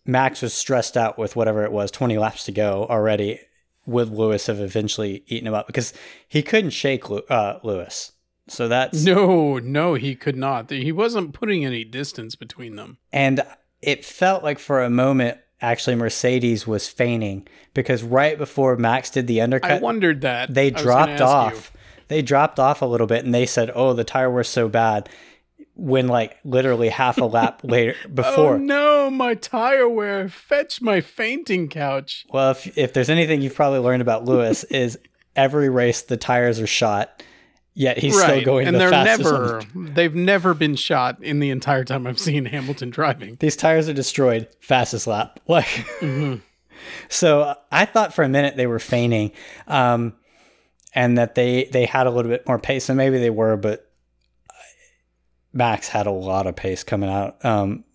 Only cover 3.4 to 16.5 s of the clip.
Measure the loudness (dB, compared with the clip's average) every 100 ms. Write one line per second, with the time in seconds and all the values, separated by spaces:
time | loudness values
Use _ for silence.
3.4 | _ _ _ _ -4 -2 -2 0 0 0
4.4 | -2 -4 -4 -4 -4 -4 -6 -8 -10 -8
5.4 | -4 -6 -4 -6 -6 -10 -20 -20 _ -4
6.4 | 0 0 0 -2 -2 -2 -4 -8 -2 0
7.4 | 0 -4 -6 -6 -6 -12 -14 _ _ _
8.4 | -14 -6 -2 0 0 0 2 4 4 4
9.4 | 2 -2 -4 -2 0 0 -4 -6 -6 -4
10.4 | -4 -4 -6 -6 -4 -2 -2 -2 -6 -6
11.4 | -2 -2 -2 -6 -8 -10 -10 -10 -14 -14
12.4 | -18 -18 -16 -16 -18 -20 _ 0 0 0
13.4 | -4 -10 _ _ -4 -4 -6 -2 0 0
14.4 | -2 -6 -2 0 2 2 2 2 0 -4
15.4 | _ -6 -2 -2 0 0 -2 0 0 2
16.4 | 2